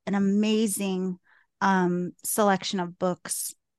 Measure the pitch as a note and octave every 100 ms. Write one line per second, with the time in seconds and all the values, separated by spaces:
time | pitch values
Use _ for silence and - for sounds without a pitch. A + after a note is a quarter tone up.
0 | - G3+ G3 G3+ G#3+ G#3+ A3 F#3+ G3 F#3
1 | F#3 F3+ _ _ _ - G3 F#3+ F3 F3
2 | F3 - - - G#3 F#3+ - G3 F3 F3
3 | F#3 F3 - - - - _